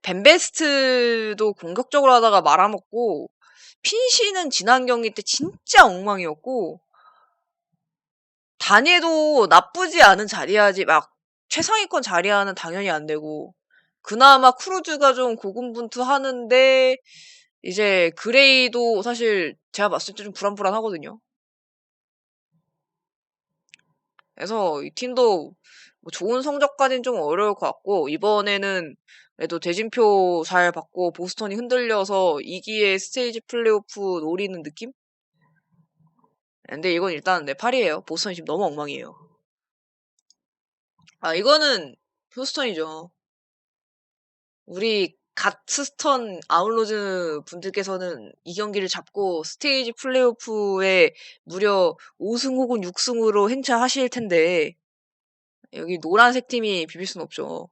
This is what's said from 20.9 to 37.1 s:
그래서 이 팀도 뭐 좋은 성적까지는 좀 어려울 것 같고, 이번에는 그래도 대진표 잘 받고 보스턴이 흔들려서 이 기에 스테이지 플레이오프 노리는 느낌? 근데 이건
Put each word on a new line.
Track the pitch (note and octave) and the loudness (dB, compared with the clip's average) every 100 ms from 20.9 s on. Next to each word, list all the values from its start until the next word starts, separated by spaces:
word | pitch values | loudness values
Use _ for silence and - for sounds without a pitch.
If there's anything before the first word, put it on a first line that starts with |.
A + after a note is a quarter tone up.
| E3+ C#3+ A3 _ _ _ _ _ _ _ _ _ _ _ _ _ D#3+ _ _ _ _ _ _ _ _ _ _ _ - _ _ _ _ _ _ | -8 -14 -20 _ _ _ _ _ _ _ _ _ _ _ _ _ _ _ _ _ _ _ _ _ _ _ _ _ -20 _ _ _ _ _ _
그래서 | F3+ A3 F#3 D3 | -8 -2 -2 -4
이 | C#3+ | -8
팀도 | - B3 B3 A#3+ F#3 D3 F3+ _ - - _ | -10 -6 2 2 2 -4 _ _ -20 -20 _
뭐 | E3 | -18
좋은 | - F#3 B3+ | -8 -4 -2
성적까지는 | C#4 C#4+ C#4+ C#4+ C4+ B3+ | -2 0 -2 2 0 0
좀 | B3+ A3+ | -2 -2
어려울 | D3 E3+ G#3 G3+ | -2 0 0 -2
것 | D#3 | -4
같고, | - F#3+ G3 C#3+ | -6 -2 -2 -2
이번에는 | D#3 G3+ G#3 G3+ G3+ G3 F#3+ E3 B2+ _ - _ _ | -2 0 2 0 -2 -2 -4 -8 -16 _ -20 _ _
그래도 | D#3+ E3 | -8 -6
대진표 | F3 F3 A3 B3 A3 G3 F#3 E3+ E3+ | -4 -4 -4 2 4 4 2 0 0
잘 | F#3 F3 | 2 2
받고 | E3+ - F3 F3+ | -2 -12 -4 -4
보스턴이 | E3 F3+ - G#3+ G3+ | -4 -12 -10 -8 -8
흔들려서 | A#3+ B3+ A#3 G#3+ G3 F#3+ F#3 D3 | -2 -2 0 -2 0 0 0 0
이 | - - | -6 -12
기에 | G#3+ G#3+ G3+ F#3+ | -8 -2 0 0
스테이지 | - C4 B3 A3+ - | -4 -6 -6 -8 -8
플레이오프 | A#3+ A3+ G#3+ - G#3 G3 F3+ | -2 0 0 -2 -8 -6 -4
노리는 | D#3 F3+ G3+ F3+ | -4 -6 -6 -10
느낌? | D3+ D3+ A#3 _ _ _ _ _ _ _ _ _ _ _ _ _ _ _ _ _ - | -14 -16 -18 _ _ _ _ _ _ _ _ _ _ _ _ _ _ _ _ _ -16
근데 | C#3+ F#3 | -8 -4
이건 | E3+ F#3+ | -2 -2